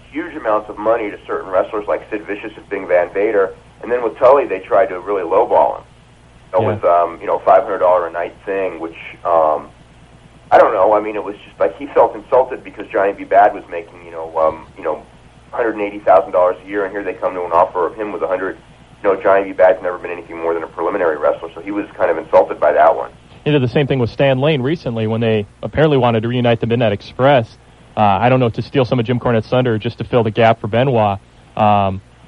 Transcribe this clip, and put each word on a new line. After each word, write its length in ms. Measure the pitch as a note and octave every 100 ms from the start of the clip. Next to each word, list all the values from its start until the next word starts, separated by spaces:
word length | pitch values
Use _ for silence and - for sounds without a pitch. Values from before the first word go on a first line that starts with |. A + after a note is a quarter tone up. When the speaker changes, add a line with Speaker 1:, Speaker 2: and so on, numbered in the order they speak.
| -
Speaker 1:
huge 240 | C#3 F3
amounts 360 | D3 A#2 G#2+ G#2
of 80 | -
money 320 | A2 A#2 G#2
to 80 | F2+ -
certain 240 | G#2 F2+
wrestlers 360 | F#2 - G#2+ G2
like 220 | D#2 -
Sid 180 | G#2+ -
Vicious 260 | G2+ A2+ -
and 100 | -
Big 160 | G2 F#2
Van 240 | F2 F2
Vader, 420 | G2 G#2+ G2+ F#2+ - - -
and 100 | A2
then 100 | B2
with 140 | A#2 -
Tully, 300 | B2+ C#3+ F3+
they 140 | -
tried 260 | - G#2+ F#2
to 140 | F2+
really 220 | F2+ G2+
lowball 560 | E2 - A#2+ F2+ C2+ G1+
him. 60 | - - - - - - -
It 80 | A2+
Speaker 2:
Yeah. 120 | A2
Speaker 1:
was, 80 | G#2
um, 360 | F2+ F2 E2 E2
you 60 | G2
know, 120 | F2
five 220 | - F#2+
hundred 180 | G#2 F#2
dollar 260 | F2+ F2+ E2
a 40 |
night 240 | E2+ F2 - -
thing, 340 | G2 F#2+ D#2+
which, 160 | E2 E2 - -
um, 460 | F2+ E2+ D#2 D2+ D2 - - - - - - - -
I 60 | -
don't 160 | D3+
know. 220 | G#2+ G2
I 60 | G#2+
mean, 140 | G#2+
it 80 | G#2+
was 140 | F#2+ G#2
just 160 | - -
like 160 | G2 -
he 100 | C#3
felt 280 | - A#2 A2
insulted 480 | - B2+ B2 A#2
because 220 | - - G2
Johnny 260 | G#2 G2
B. 120 | F#2+
Bad 280 | F#2 F#2+ G#2
was 120 | F#2+ F2
making, 340 | F2 E2+ F2+
you 80 | F2
know, 260 | E2 D#2+ D#2+
um, 280 | D#2+ D#2 D2 F#2
you 40 |
know, 220 | E2 D2+ - - - - -
hundred 200 | - A#2
and 80 | G#2+
eighty 160 | G#2 G#2
thousand 340 | G2+ F#2+ -
dollars 240 | F#2 F2+ F#2
a 20 | F#2+
year, 200 | G2+ F#2+
and 40 |
here 120 | G2+
they 80 | F#2+
come 220 | F2 F#2
to 100 | F#2
an 80 | F2
offer 340 | E2+ F#2 F2+ D#2+
of 80 | -
him 160 | G#2
with 100 | F2
a 40 | E2
hundred. 300 | F#2 F#2+ D#2+ - - - -
You 60 | G#2
know, 100 | F#2+
Johnny 220 | G2+ G2
B. 80 | G2
Bad's 300 | F#2 F#2 F#2
never 160 | F2+ F2+
been 120 | F2+
anything 280 | E2+ E2 E2
more 160 | E2
than 80 | E2+
a 40 | D#2+
preliminary 520 | - E2+ G2 E2+ D2+
wrestler, 340 | D2 - E2
so 60 | -
he 100 | F#2+
was 160 | G#2 G2+
kind 160 | - F2+
of 60 | E2
insulted 420 | - F#2 - -
by 140 | D2+
that 240 | D2+ - B1+
one. 160 | A#1+ - - -
Speaker 2:
They 80 | D3+
did 100 | D3
the 60 | B2
same 180 | D#3+ C3+
thing 120 | C#3
with 120 | A#2
Stan 300 | - C#3 C3
Lane 220 | C#3+ D3+
recently 440 | B2+ E3 C3+ A2+ A2
when 140 | A2+
they 260 | A#2 A2 G2+ _
apparently 360 | A2 - D#3 C#3
wanted 240 | A#2+ A2+
to 60 | A#2
reunite 320 | B2 A#2+ A#2
the 60 | A#2
Midnight 260 | A#2 A2+
Express. 680 | G2+ - - C3+ C#3 A2 - - - - -
Uh, 40 |
I 280 | G#2 F#2+ A#2+
don't 120 | C3
know, 80 | A#2+
to 140 | -
steal 220 | A#2 C#3
some 140 | B2 B2+
of 80 | A2+
Jim 140 | B2
Cornette's 280 | B2+ A2+ -
thunder 260 | B2+ B2+
or 40 | A2
just 200 | A#2 -
to 60 |
fill 200 | A2 B2
the 60 | A2
gap 300 | G#2 A2+ A2+
for 60 | G#2+
Benoit, 520 | A2+ C3+ A#2 G#2 G2 - - - -
um, 440 | G#2+ G#2 G2 F#2+ - _